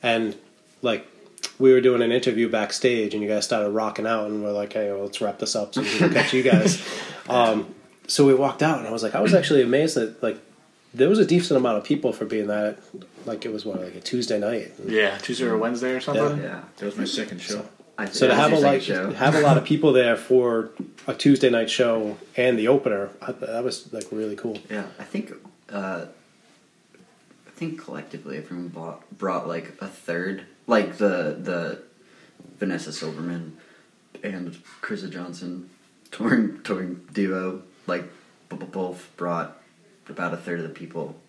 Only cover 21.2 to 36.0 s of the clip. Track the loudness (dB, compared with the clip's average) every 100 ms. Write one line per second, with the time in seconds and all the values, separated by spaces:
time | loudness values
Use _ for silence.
21.2 | 4 6 6 4 0 2 2 2 -2 -8
22.2 | -8 0 2 2 4 2 2 -2 -4 -8
23.2 | -12 -10 -6 -4 -4 -6 -12 -12 -10 -6
24.2 | -6 -6 -8 -10 -10 -10 -10 -14 -10 -8
25.2 | -8 -14 -20 _ -14 -10 -8 -8 -12 -18
26.2 | _ _ _ _ _ _ _ _ _ _
27.2 | _ _ -20 -10 -10 -10 -12 -14 -14 -16
28.2 | -12 -12 -10 -12 -12 -12 -14 -14 _ -8
29.2 | -4 -4 -4 -8 -10 -14 -14 -14 -8 -6
30.2 | -4 -8 -12 _ 0 2 2 0 0 2
31.2 | -2 -4 -6 -4 -6 -10 -16 _ _ _
32.2 | _ _ -20 -8 -6 -6 -8 -8 -8 -8
33.2 | -6 -8 -10 -16 -20 _ _ _ _ -14
34.2 | -10 -8 -10 -12 -20 -14 -10 -8 -10 -12
35.2 | -12 -12 -12 -12 -14 _ _ _